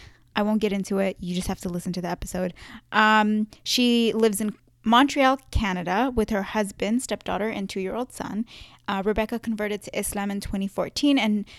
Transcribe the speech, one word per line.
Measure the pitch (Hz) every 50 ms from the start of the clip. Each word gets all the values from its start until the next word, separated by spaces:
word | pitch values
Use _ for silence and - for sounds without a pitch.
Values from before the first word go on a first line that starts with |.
| - - - _ _ _ -
I | 214
won't | 208 214 214 214
get | 214 202
into | 196 196 190 - 196 190
it. | 196 190 - -
You | 185 175 180
just | 185 - 196
have | 190 -
to | - 185
listen | 175 180 - 185 170
to | 185
the | 175 170
episode. | 180 - - - - 180 185 180 - - - - - 220 - _
Um, | - 214 214 214 220 214 214 214 214 214 214 - - - -
she | - - 247 247 240 240 233 233 220
lives | - 220 226 220 202 196
in | 220 214 - - _ _ _ _ -
Montreal, | 220 226 240 285 285 - 294 269 262 269 269 - -
Canada, | - - 226 196 180 180 170 175 180 214 254 277 254
with | 226 214 -
her | 220 196
husband, | 196 - - 214 208 202 - - 196 202 226 262
stepdaughter, | - - - - - - 185 180 208 226
and | 208 208 196 196
two-year-old | - 196 190 - 175 226 254 -
son. | - - - - 190 208 233 - - - - - - - _
Uh, | - 202 196 185
Rebecca | 214 208 220 214 214 240 226
converted | - 233 220 208 208 208 202 202
to | - - - -
Islam | 202 - - 208 196 202
in | 196 202
twenty | - - - 196 196
fourteen | 196 - - 175 - - - 294 285 277 262
and | 220 214 214 208 202 - -